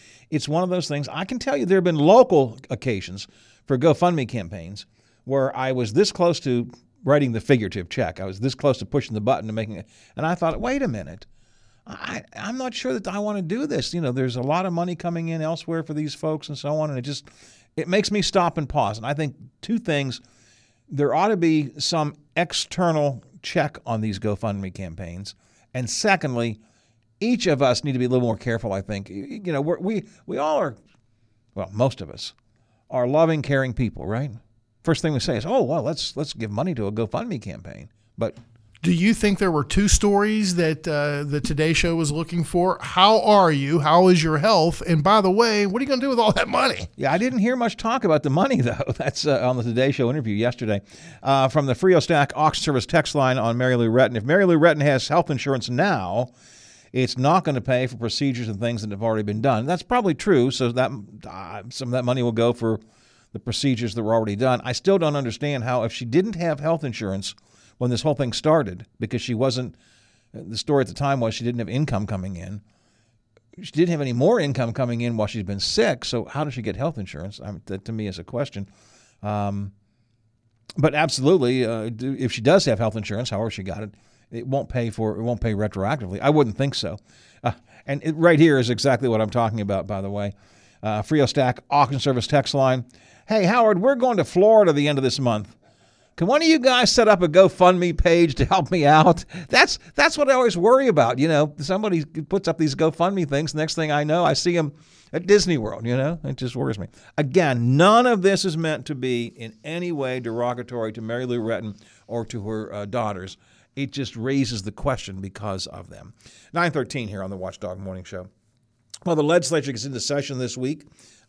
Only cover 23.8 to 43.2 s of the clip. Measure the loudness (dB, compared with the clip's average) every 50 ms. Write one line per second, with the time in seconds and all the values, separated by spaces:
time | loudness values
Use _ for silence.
23.8 | -8 -6 -4 -2 -2 -4 -4 -4 -4 -4 -4 -2 -4 -6 -4 -6 -8 -10 -10 -12
24.8 | -12 -12 -12 -12 -12 -12 -12 -12 -14 -16 -18 _ _ _ _ _ _ _ -8 -8
25.8 | -6 -6 -4 -2 2 2 2 2 0 -2 -2 -2 -2 -4 -6 -8 _ _ _ _
26.8 | _ _ _ _ _ _ _ _ -2 0 0 0 2 0 2 4 2 2 2 0
27.8 | -2 -2 -2 0 0 2 2 2 2 0 -2 -2 -4 -4 -4 -4 -4 -4 -4 -4
28.8 | -6 -6 -8 -8 -8 -10 -12 -12 -10 -10 -12 -8 -6 -4 -4 -2 -2 -2 -2 -2
29.8 | -4 -4 -4 -4 -6 -10 -16 _ _ -8 -6 -4 -2 0 0 0 -2 -2 -6 -10
30.8 | _ _ _ _ _ _ _ _ _ _ _ _ _ _ _ -10 -10 -6 -2 0
31.8 | 0 0 0 -4 -12 -14 -14 -14 -16 -16 -16 _ _ _ _ _ _ _ _ _
32.8 | _ -6 -2 -2 0 2 4 4 4 4 2 0 -2 -2 0 0 0 -2 -2 -2
33.8 | -4 -4 -4 -6 -6 -6 -4 -4 -6 -8 -10 -14 -18 _ _ _ _ _ _ _
34.8 | -2 -2 0 0 0 -2 -2 -2 -2 -2 -2 -4 -2 0 0 0 2 0 -2 -2
35.8 | -2 -4 -4 -6 -8 -8 -8 -8 -8 -8 -8 -8 -8 -6 -4 -4 -4 -4 -4 -4
36.8 | -4 -4 -4 -4 -4 -4 -4 -6 -6 -6 -8 -8 -10 -12 -14 -14 -14 -16 -16 -16
37.8 | -18 -20 _ _ _ _ _ -6 -6 -6 -6 -10 -20 _ _ _ _ _ _ _
38.8 | 0 0 2 4 4 2 2 2 2 0 2 2 0 0 0 0 -2 0 0 2
39.8 | 4 4 4 4 4 2 2 2 2 0 0 0 -2 0 0 0 0 0 -2 -2
40.8 | -4 -4 -2 -2 -2 -2 -4 -4 -4 -4 -4 -4 -4 -4 -2 0 0 2 2 2
41.8 | 0 0 0 0 0 -2 -2 -4 -6 -4 -4 -4 -2 0 0 2 2 2 0 -2
42.8 | -6 -4 2 4 6 6 6 6